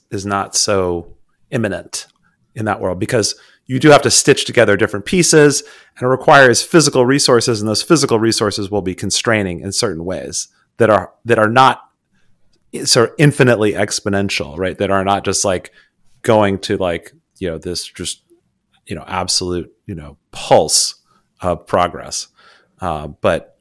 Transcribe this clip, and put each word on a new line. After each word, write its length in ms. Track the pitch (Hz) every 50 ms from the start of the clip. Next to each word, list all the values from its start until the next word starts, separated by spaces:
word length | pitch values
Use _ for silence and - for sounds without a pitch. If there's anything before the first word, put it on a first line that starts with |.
| _ _
is 140 | - 101 92
not 280 | 101 101 98 98 - -
so 600 | - - - 104 95 92 90 87 85 85 - - _ _ _ _ _ _ _
imminent 580 | - 127 110 104 92 85 - - - - - - _ _ _ _ _ _ _ _ _
in 100 | - 110
that 140 | 107 98 104
world, 200 | - 92 90 90
because 360 | 104 - - 117 101 - - - _ _ _ _ _
you 140 | - 127 131
do 100 | 120 151
have 120 | 147 131 -
to 80 | 117
stitch 340 | - - - - 135 - -
together 320 | - 120 123 113 104 101
different 280 | 95 110 - - 101 -
pieces, 560 | - - 180 165 - 170 156 147 147 143 - - - - - _ _ _
and 80 | - 127
it 20 |
requires 540 | 127 131 127 - - 151 139 135 123 117 -
physical 440 | - - - 170 143 143 - 135 123
resources, 540 | 120 135 143 - - 131 117 - - 117 104
and 80 | 104
those 160 | 110 107 - -
physical 340 | - 170 147 139 131 120
resources 540 | 110 110 113 107 - 117 104 95 - 101 92
will 100 | 101 104
be 140 | 87 92 90
constraining 640 | - - 98 - - - 123 113 107 101 92 87 80
in 140 | 65 98 95
certain 320 | - - 107 85 80 85
ways 420 | 90 90 76 65 67 - - - - _ _ _ _ _
that 120 | - 113 110
are, 220 | 107 98 90 - _ _ _
that 120 | 113 117
are 120 | 113 107 107
not 320 | 113 131 135 127 120 - - _ _ _ _ _ _ _ _ _ _ _ _ _ _ _ _ _ - - -
sort 240 | - - 131 113 113
of 60 | -
infinitely 560 | - 151 147 - - 139 123 120 101 107 107 -
exponential, 840 | 90 104 104 - - - 107 98 98 98 98 - - 78 69 71
right? 200 | 82 95 92 -
That 120 | - 101 95
are 140 | 98 98 95
not 220 | 98 101 98 -
just, 180 | 101 95 - -
like, 300 | 104 92 90 - - - _ _ _ _ _ _ _ _ _
going 380 | - - 113 107 107 98 98 92
to, 180 | - - 104
like, 340 | 90 92 90 85 85 - - - _ _ _ _ _
you 100 | 95 87
know, 80 | 82
this 280 | 80 80 90 87 80 -
just, 360 | - - - 90 80 - - _ _ _ _ _ _ _ _ _ _ _ _ _
you 100 | - 104
know, 80 | 76 -
absolute, 680 | - 95 92 92 92 - - 92 90 90 87 80 - _ _ _
you 100 | - 101
know, 200 | 80 76 73 71 _ _ _
pulse 640 | - - - - 139 107 82 76 - - - - - _ _ _ _ _ _ _ _ _
of 260 | - 90 85 78 -
progress, 600 | - - 95 87 87 - - - - - - - - _ _ _ _ _ _ _ _ _ _
uh, 280 | 95 90 80 76 73
but 500 | 76 73 - - 101 85 73 - - _ _